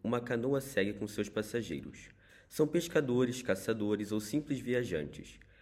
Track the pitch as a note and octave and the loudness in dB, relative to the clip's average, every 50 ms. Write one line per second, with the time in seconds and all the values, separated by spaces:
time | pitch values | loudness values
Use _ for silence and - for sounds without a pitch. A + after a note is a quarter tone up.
0 | - A2 B2 A#2+ A#2+ - B2 A#2 A#2 C3+ C#3 C#3 C3+ - - G2 G2 G#2 G#2 - | -2 0 0 0 0 0 0 0 2 2 2 0 0 0 0 0 2 2 0 -2
1 | G#2+ G#2 - - G#2+ G2+ - A2 G#2+ - - A#2+ G#2+ - D#2+ C2+ - - - - | -4 -4 -2 -2 -2 -2 0 -2 -2 0 -2 -4 -2 -2 -4 -6 -6 -8 -12 -16
2 | - - - - - - - - - _ - - D#3 D3+ - F3 E3+ - - D#3 | -18 -20 -20 -20 -20 -20 -20 -20 -20 _ 0 2 2 4 4 2 0 2 2 2
3 | D3 B2 B2 B2 B2+ A#2+ A#2+ - - - G2 F#2+ - A2+ A2+ A2 G#2 G#2 G#2+ G2+ | 2 4 4 4 4 4 2 0 0 0 0 0 2 0 0 0 2 2 2 0
4 | G#2 G2 G#2+ G#2+ G#2+ - - D3+ D3 - C#3+ B2 A#2 A#2+ B2 B2 B2 G2 F2 D#2 | 0 0 -2 -2 0 0 0 -2 0 0 -2 -2 -2 0 0 0 0 0 0 -2
5 | D2 C#2+ - - - - - - - - - - | -2 -4 -6 -10 -14 -16 -18 -20 -20 -20 -20 -20